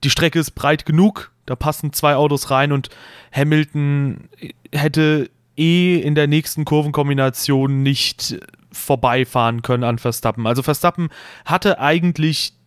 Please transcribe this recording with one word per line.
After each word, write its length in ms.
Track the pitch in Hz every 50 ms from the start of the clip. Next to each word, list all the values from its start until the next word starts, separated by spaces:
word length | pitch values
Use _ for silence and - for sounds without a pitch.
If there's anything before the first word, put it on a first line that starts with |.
| -
die 60 | 143
Strecke 280 | - - 170 165 - 170
ist 140 | 156 - -
breit 340 | - - 143 156 156 -
genug, 460 | - 151 156 185 214 202 - - - _ _ _
da 100 | - 127
passen 380 | - - 147 151 - - 151 143
zwei 240 | - - 147 147
Autos 340 | 135 147 147 143 139 - -
rein 220 | 139 131 139 147 143
und 160 | 139 131 - - - - - - - - _
Hamilton 1000 | - - 139 151 151 156 156 147 _ 151 147 143 143 143 139 135 113 - - - _ _ - 143 - _ _ - -
hätte 560 | 147 143 156 139 156 156 151 151 151 135 - _ _ _ _ _
eh 460 | - 156 165 170 175 180 180 180 170
in 140 | - 147 151
der 140 | 151 147 143
nächsten 360 | 147 156 156 - - 156 151
Kurvenkombination 1160 | - 151 151 151 147 143 147 147 143 143 139 135 135 123 - - - 143 135 135 135 139 135 135
nicht 560 | 139 139 - - - - _ - - 117 - - - - _ _ _ -
vorbeifahren 880 | - - - 143 123 117 127 120 127 131 - - 131 117 113 117 117
können 240 | 113 - 127 120 123
an 140 | 120 117 117
Verstappen. 480 | - 123 117 - - 113 110 - 117
Also 160 | 110 120 123 131
Verstappen 480 | - 151 - - 175 175 - 170 156 - - - - - - -
hatte 340 | - 160 185 - 208 190 -
eigentlich 760 | 127 143 160 175 165 175 165 - 156 160 156 - - - _ _ _